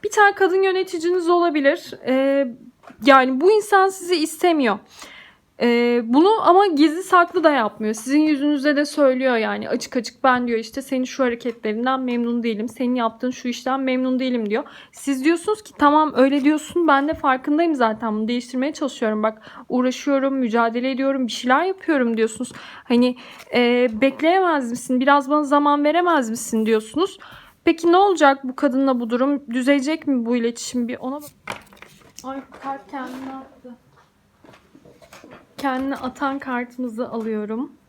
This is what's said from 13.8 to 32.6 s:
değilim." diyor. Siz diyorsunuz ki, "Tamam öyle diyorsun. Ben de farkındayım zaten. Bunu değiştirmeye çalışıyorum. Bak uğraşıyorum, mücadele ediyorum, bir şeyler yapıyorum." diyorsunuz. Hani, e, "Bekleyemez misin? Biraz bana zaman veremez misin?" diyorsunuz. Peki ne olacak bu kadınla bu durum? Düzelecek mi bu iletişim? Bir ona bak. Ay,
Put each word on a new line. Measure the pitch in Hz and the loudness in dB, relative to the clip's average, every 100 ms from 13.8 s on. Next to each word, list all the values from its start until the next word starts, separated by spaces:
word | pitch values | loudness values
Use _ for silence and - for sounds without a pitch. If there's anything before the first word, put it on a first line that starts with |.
| 262 254 262 254 | -2 -2 -2 -2
değilim." | 262 247 208 | -2 -4 -2
diyor. | 220 - - - | -4 -6 -18 -20
Siz | - - 269 | -10 -6 0
diyorsunuz | 277 339 370 427 | 0 0 -2 -6
ki, | - - | -6 2
"Tamam | 294 302 302 233 | 4 4 2 4
öyle | 269 285 | 4 4
diyorsun. | 269 302 302 349 330 | 2 0 -2 0 4
Ben | 277 285 | 4 2
de | |
farkındayım | 320 294 262 277 302 339 285 | -2 -2 -2 0 0 2 2
zaten. | 226 220 233 | 0 0 -4
Bunu | 214 220 | -4 -2
değiştirmeye | 240 240 254 269 | -4 -4 -4 -4
çalışıyorum. | 311 285 - 226 214 | -4 -6 -4 -4 0
Bak | 214 220 - - - | -2 -4 -20 -20 -4
uğraşıyorum, | 247 254 254 285 277 269 269 | -2 0 -2 0 0 0 -2
mücadele | 247 226 233 233 254 | -2 0 0 -2 -4
ediyorum, | 262 269 269 247 | -2 -2 -2 -4
bir | |
şeyler | - 247 269 | -4 0 2
yapıyorum." | 370 381 - 294 233 220 | 2 -4 -2 0 0 0
diyorsunuz. | 226 - 247 - - - | -2 -4 -12 -12 -20 -20
Hani, | - 240 247 247 - - - | 0 2 2 0 -16 -20 -4
e, | 240 240 247 247 220 | 0 2 2 0 2
"Bekleyemez | 269 269 311 381 359 302 240 | 0 2 2 4 2 0 -2
misin? | 240 - 254 | -8 -2 0
Biraz | 262 285 262 | 4 2 2
bana | 302 | -2
zaman | 285 294 294 294 | 2 2 2 2
veremez | 294 320 359 320 226 | 2 2 2 0 0
misin?" | 233 - 220 220 | -6 -4 -2 0
diyorsunuz. | 220 220 294 392 - - - - _ | 0 -2 -4 -4 -4 -20 -20 -20 _
Peki | - 330 339 | -2 0 4
ne | 349 | 4
olacak | 403 330 285 269 | 4 4 4 2
bu | 254 254 | -4 -2
kadınla | 294 254 269 247 | -2 2 0 0
bu | 233 | -2
durum? | 240 269 285 285 | -2 0 -2 -4
Düzelecek | 240 254 285 262 320 294 | -2 2 2 0 -4 -2
mi | 262 226 | -2 0
bu | 247 | -2
iletişim? | 233 233 - 247 233 | -2 -6 -8 -6 -6
Bir | 247 | -6
ona | 254 285 | -8 -10
bak. | 294 _ - - - - - - - - | -14 _ -16 -16 -18 -20 -20 -20 -20 -16
Ay, | 254 269 - - | -12 -12 -14 -16